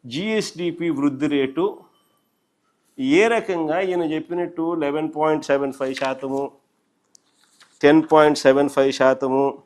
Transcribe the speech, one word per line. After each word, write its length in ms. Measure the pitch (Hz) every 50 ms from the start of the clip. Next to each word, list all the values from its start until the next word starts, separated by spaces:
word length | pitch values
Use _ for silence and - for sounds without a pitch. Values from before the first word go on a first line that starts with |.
| _
జిఎస్డిపి 840 | 123 117 156 196 220 220 214 - - - 156 175 170 160 170 170 170 151 135
వృద్ధి 320 | 143 143 135 131 151 147 147
రేటు, 320 | 143 135 131 135 165 180 214 - - - _ _ _ _ _ _ _ _ _ _ _ _ _ _ _ _ _ _ _ _ _ _ -
ఏ 240 | 131 131 147 180 214 233 233
రకంగా 420 | 220 - 190 185 170 160 156 160 180 196 185
ఈయన 160 | 180 175 165 151 156
చెప్పినట్టు 520 | 156 156 - 175 175 175 175 170 160 165 165 175 160 151
లెవెన్ 260 | 143 143 156 156 151 156 151
పాయింట్ 320 | 156 156 156 147 135 -
సెవెన్ 260 | 139 139 139 135 131 -
ఫైవ్ 160 | 135 131 135 131
శాతము, 420 | 139 131 131 131 139 135 135 139 139 135 _ _ _ _ _ _ _ _ _ _ _ _ _ _ _ _ _ _ _ _ _ _ - _ _ _
టెన్ 200 | - 143 151 160 156 -
పాయింట్ 320 | 160 156 151 151 147 - -
సెవెన్ 280 | 139 131 139 143 139 - 143
ఫైవ్ 160 | 135 139 135 -
శాతము 440 | 131 131 135 131 139 131 131 135 139 143 147 - _